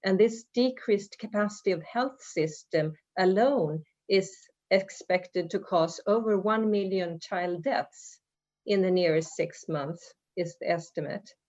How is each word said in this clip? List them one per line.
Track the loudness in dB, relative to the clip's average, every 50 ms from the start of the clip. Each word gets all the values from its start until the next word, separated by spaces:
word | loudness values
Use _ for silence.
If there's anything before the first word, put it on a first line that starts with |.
| 2
And | 2 4
this | 6 6 4 4 -2 -14 _ _
decreased | 2 2 2 0 -4 0 0 0 0 0 -6 -14 _
capacity | -14 -6 -2 -2 -2 -2 -4 -4 _ -2
of | -2 -2 -4
health | -6 -4 -2 -2 -2 -4 _
system | -20 -8 -2 -2 -2 -2 -2 -8 -14 _ 0 0 0 0 -4 _ _ _ _ 2
alone | 2 4 4 4 4 4 4 2 0 -2 -4 -6 -8 _ _ _ _
is | 2 2 2 2 0 -10 -20 -20 _ _ _ _ _
expected | 2 2 2 -2 -14 -18 -4 _ -2 -2 -2 -4 _ -4 -4 -2
to | -4 -6
cause | -4 0 2 2 2 2 -2 -6 0
over | 0 0 2 2 2 0 2
one | 2 0 0 2 2 2
million | 2 0 0 0 -2 -2 -2 -2 -6 -10
child | -8 -6 -4 -4 -2 -4 -4 -4 -2
deaths | -2 -2 -2 -2 -4 _ -20 -20 -20 -20 _ _ _ _ _ _ _ _ _ _
in | 0 2 2
the | 4 4
nearest | 4 4 4 4 4 2 0 -2 -4
six | -4 -4 -4 -4 -14 -8
months, | -6 -4 -4 -4 -6 -8 -10 -12 -20 -20 _ _ _ _
is | -4 -4 -4 -6 _
the | -2 -2
estimate. | -2 -2 -2 -8 _ -8 -6 -6 -8 -10 -12 -16 -20 _ _